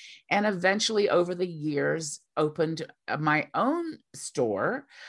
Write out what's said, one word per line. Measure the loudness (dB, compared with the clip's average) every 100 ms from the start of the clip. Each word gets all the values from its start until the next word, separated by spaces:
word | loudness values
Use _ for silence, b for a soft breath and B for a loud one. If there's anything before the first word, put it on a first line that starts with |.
| B B B
and | 2 2
eventually | 2 2 2 2 2 4
over | 4 2 0
the | -4
years | -4 -2 0 0 -2 -4 -10 _ 0
opened, | 0 2 -2 -2 -8 -12 -6
uh, | 0
my | 2 2 0
own | 0 0 0 -4 -10 _ -14
store, | -8 -2 0 2 0 -2 -8 B